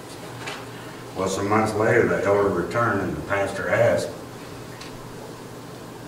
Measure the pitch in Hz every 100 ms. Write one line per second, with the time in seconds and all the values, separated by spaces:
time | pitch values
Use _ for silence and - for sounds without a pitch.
0 | - - - - - - - - - -
1 | - - 95 95 101 110 107 104 110 117
2 | - 92 95 101 98 87 85 107 117 98
3 | 90 78 - 101 98 - - 117 - -
4 | - - - - - - - - - -
5 | - - - - - - - - - -